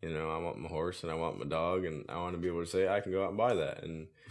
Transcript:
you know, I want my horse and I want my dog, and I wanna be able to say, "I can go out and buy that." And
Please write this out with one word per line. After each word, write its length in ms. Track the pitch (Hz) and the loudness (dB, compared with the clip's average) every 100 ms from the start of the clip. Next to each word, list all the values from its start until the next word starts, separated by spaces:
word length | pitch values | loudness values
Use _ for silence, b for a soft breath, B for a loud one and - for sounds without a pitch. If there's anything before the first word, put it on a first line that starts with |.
you 80 | 85 | -4
know, 200 | 78 80 | -2 -2
I 80 | 80 | -2
want 200 | 85 - | -2 -4
my 80 | 82 | -4
horse 340 | 82 85 87 | -2 -2 -2
and 80 | 85 | -4
I 60 | 80 | -2
want 220 | 82 - | -2 -2
my 40 | |
dog, 400 | 69 80 85 92 | -2 0 2 2
and 200 | 90 76 - | 0 -4 -6
I 100 | 80 | -4
wanna 200 | 87 90 | -2 0
be 80 | 87 | 0
able 160 | 85 | 0
to 60 | 85 | 0
say, 160 | 95 92 | 4 4
"I 120 | 101 | 4
can 100 | 101 | 2
go 140 | 95 | 0
out 60 | 98 | 2
and 80 | 101 | 4
buy 160 | 117 | 4
that." 280 | 107 73 - | 4 2 -2
And 240 | - 80 80 B B | -6 -8 -10 B B